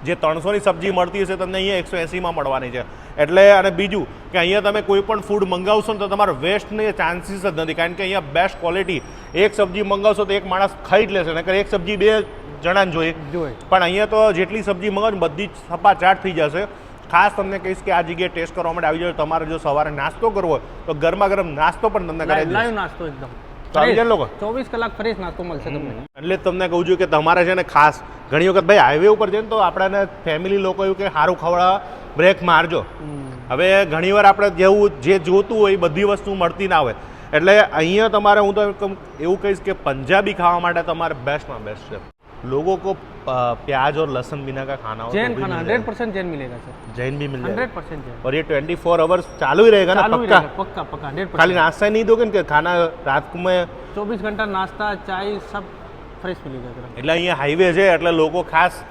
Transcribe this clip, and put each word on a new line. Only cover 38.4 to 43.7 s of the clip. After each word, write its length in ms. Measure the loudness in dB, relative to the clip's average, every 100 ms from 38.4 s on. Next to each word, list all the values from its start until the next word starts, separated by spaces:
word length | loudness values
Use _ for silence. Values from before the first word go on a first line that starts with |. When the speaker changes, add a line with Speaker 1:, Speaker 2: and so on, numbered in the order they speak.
Speaker 1:
હું 140 | 4
તો 80 | 2
એમ 100 | 0
કહું, 240 | -2 -6 -6 -14 -6
એવું 220 | -2 -2
કહીશ 180 | -2 -2
કે 120 | -4
પંજાબી 600 | -4 -4 -4 2 2 2
ખાવા 280 | 2 2 2
માટે 220 | 0 -2
તમારે 320 | -2 -4 -4
બેસ્ટમાં 500 | -4 -4 -6 -8 -12
બેસ્ટ 300 | -12 -14 -14
છે. 240 | -14 -16 _ -20 -14
લોકો 320 | -6 -2 -2 -2
કો, 200 | -4 -6 -10 -12 -4
અ, 240 | -2 -2
પ્યાજ 440 | -2 -2